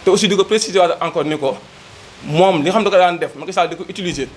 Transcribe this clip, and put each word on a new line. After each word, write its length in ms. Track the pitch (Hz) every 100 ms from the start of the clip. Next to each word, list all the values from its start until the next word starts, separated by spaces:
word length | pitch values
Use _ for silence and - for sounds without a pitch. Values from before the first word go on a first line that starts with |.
Te 60 | -
aussi 180 | 196 208
di 80 | 196
ko 80 |
préciser 360 | 190 214 - 190
waat 180 | 175 -
encore 220 | 170 165 151
ni 120 | 151
ko 180 | 135 - - - - - - - -
moom 320 | 151 190 175
li 60 | 147
nga 20 |
xam 120 | 196
da 60 | 202
ko 80 | 190
daan 200 | 180 170
def, 180 | 147 139
Macky 180 | 156
Sall 160 | 190 170
di 60 | 165
ko 80 | 185
utiliser, 400 | 175 180 139 127